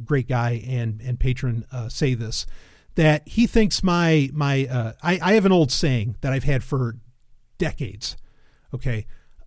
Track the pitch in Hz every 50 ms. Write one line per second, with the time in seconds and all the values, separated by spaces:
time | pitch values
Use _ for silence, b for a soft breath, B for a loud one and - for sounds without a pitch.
0 | 117 - 147 135 127 - 127 117 120 120 120 117 117 127 127 120 117 113 107 110
1 | 117 127 123 127 - 131 123 - 131 123 113 117 113 - 135 120 113 110 - -
2 | 156 135 127 110 113 110 - - - - b b b b b b b b b 175
3 | 160 156 151 151 - - - 220 240 - - 233 208 165 - - - 180 175 175
4 | 170 165 160 151 139 131 143 147 143 143 139 135 135 123 131 123 110 113 - -
5 | - 170 185 180 160 185 214 220 190 196 185 175 156 123 - - 165 147 127 117
6 | 101 123 101 - - 135 135 135 127 131 131 131 - - 147 131 120 117 113 -
7 | - - _ _ _ _ - - _ _ _ - 175 151 - - 131 87 92 104
8 | - - - - - - - _ - _ _ _ _ - - - - 127 117 107
9 | - - - - - - - - -